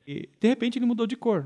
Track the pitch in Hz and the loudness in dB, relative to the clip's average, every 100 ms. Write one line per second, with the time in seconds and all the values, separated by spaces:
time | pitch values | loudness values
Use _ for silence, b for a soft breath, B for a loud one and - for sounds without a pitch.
0 | - 143 - _ 214 247 240 240 240 233 | -12 -10 -12 _ 2 2 0 0 0 0
1 | 233 254 240 196 | -2 -2 0 0